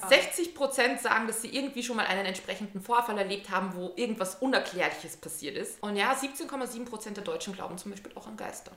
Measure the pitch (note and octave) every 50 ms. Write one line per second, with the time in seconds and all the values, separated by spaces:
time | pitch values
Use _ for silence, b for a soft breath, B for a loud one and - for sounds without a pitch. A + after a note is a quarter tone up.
0 | G3 F#3 F3+ - - - - - E4+ - - - C#4+ C4+ - - A#3+ B3+ C4+ -
1 | - A3 - A3 A3+ A3 A3 - - - - C4 C4+ C4+ C#4 A#3+ A#3 B3 A#3+ A3
2 | - - F#3 G3 G3 F#3+ F#3+ - - - G#3 - G#3+ G3+ - F#3+ F#3+ - A#3+ A#3+
3 | A#3+ A#3+ G#3+ G3+ G3 F#3 G3 G3+ G3 G3 F#3+ F#3 F#3+ F#3+ F3 F3+ F3+ F3+ - -
4 | B3 A3 A3 - F#3+ F#3 - - - C4+ A#3+ - - - F3 F3+ D#3+ D#3 D#3+ -
5 | - D#3 - - - D#3+ - - D#3 C#3+ C3+ - - - - - - G#3 G#3 G3+
6 | G3+ A#3+ C4+ C4 C4+ C4+ - - E4 B3+ C#4 C4+ B3+ - A3+ A#3 B3 A#3+ A3+ G#3
7 | - A3 G#3 G#3 F#3+ F3 D#3+ E3 - G3+ F#3+ F#3+ D#3 D#3 E3+ F#3 - G3+ G3 G3
8 | - - - - - A3 A3 G#3+ - - - - - - -